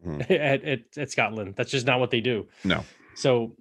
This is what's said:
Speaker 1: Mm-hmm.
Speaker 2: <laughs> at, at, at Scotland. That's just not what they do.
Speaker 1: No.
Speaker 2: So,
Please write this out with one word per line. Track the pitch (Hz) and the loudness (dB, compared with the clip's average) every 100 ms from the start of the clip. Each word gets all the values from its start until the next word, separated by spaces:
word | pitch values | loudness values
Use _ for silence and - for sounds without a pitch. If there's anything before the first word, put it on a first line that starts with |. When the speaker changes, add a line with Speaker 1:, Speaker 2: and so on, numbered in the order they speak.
| 87 | -8
Speaker 1:
Mm-hmm. | 73 | -4
Speaker 2:
<laughs> | - | 0
at, | 175 147 139 | 2 2 0
at, | 151 123 - - | 0 -4 -6 -10
at | 147 | -6
Scotland. | - 110 110 98 98 | 0 0 -2 -6 -4
That's | 123 | -2
just | 139 123 | -2 2
not | 127 | 2
what | 123 | 2
they | 117 | 0
do. | 117 110 - _ | 0 -2 -4 _
Speaker 1:
No. | 98 82 - - - - | 0 0 -2 -14 -20 -2
Speaker 2:
So, | 139 123 113 - | 2 2 0 -8